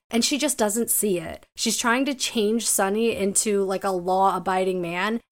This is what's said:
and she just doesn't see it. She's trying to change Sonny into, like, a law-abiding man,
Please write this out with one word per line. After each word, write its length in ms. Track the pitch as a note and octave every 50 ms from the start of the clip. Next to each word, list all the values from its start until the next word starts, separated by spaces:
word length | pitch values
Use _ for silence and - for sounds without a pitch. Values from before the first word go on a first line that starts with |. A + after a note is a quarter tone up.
| _ -
and 140 | - A#3 A#3
she 140 | - D4+ C4
just 200 | C#4+ D4 - -
doesn't 320 | A3+ - - A#3 A#3 A#3
see 300 | - - - G#3+ F#3 E3+
it. 260 | D#3+ - - - - - _
She's 220 | - - A3+ G3+
trying 300 | - - A#3+ A#3 B3+ C#4
to 80 | C#4+ C#4
change 520 | C4 - - - A#3 G#3 G#3 A3 A#3 G#3+
Sonny 480 | - - - G3 F#3+ G3 A3 A#3 A#3 G#3+
into, 520 | - G3 G3+ F#3+ - - A3 G#3 G3+ G3
like, 180 | F#3+ F#3+ F#3 -
a 60 | G3
law-abiding 920 | F#3+ F3+ F3 F3+ F#3 F#3+ F#3+ G3 F3+ F#3+ F3 G3 F#3 F#3+ F#3+ F#3+ F#3 F#3
man, 380 | F3 E3+ E3+ F3+ F#3+ G#3+ A3 A#3 - _